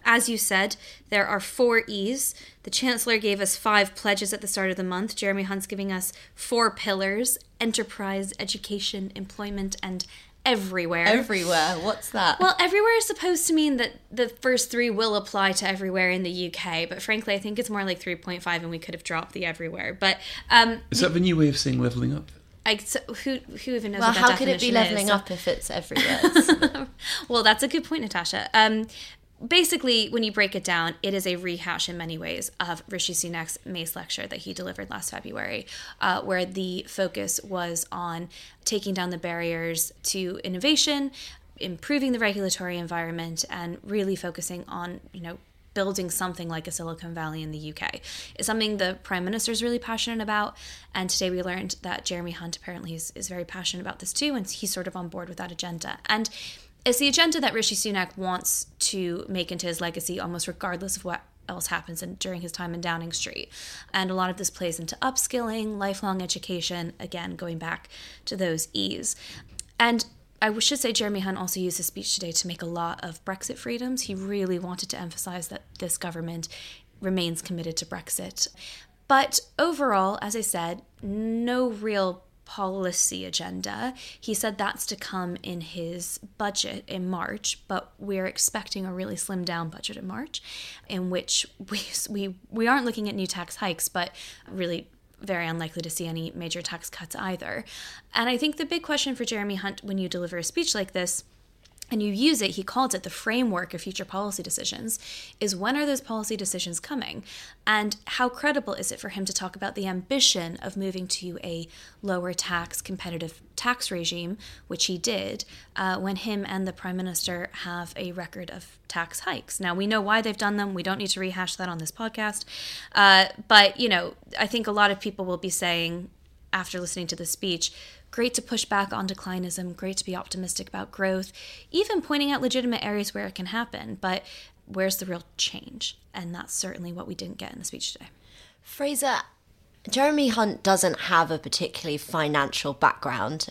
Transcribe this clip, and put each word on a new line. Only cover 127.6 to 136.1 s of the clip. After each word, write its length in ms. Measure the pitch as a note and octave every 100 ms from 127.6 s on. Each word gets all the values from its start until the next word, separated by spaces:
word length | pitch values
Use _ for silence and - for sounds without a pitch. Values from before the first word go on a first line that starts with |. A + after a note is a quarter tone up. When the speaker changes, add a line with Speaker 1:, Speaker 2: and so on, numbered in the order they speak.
| - - - - -
Speaker 1:
great 220 | - A#3+
to 80 | A#3
push 240 | - A3+
back 260 | - G3+ G3
on 160 | G3+ F#3+
declinism, 720 | F#3+ F#3+ F#3 F3+ F3+ F3+ F3
great 220 | F#3+ F#3+
to 60 |
be 120 | - F3+
optimistic 500 | F3+ F#3+ F3+ - F#3+
about 240 | F#3+ G3
growth, 400 | - F#3+ F#3 F#3 - - - -
even 300 | E4 G#4 G4
pointing 320 | - C#4+ C#4+
out 80 | C4+
legitimate 420 | B3 B3+ A#3+ A#3
areas 300 | G#3 G#3 G3+
where 140 | G3+ G3
it 80 |
can 100 | F#3
happen, 540 | F3+ A3+ A#3 - A3 F#3+
but 240 | F#3 F#3 - - - _
where's 320 | - F#3+ F#3+ F#3+
the 80 |
real 200 | F#3 F3 - -
change? 640 | - - - A3 - - _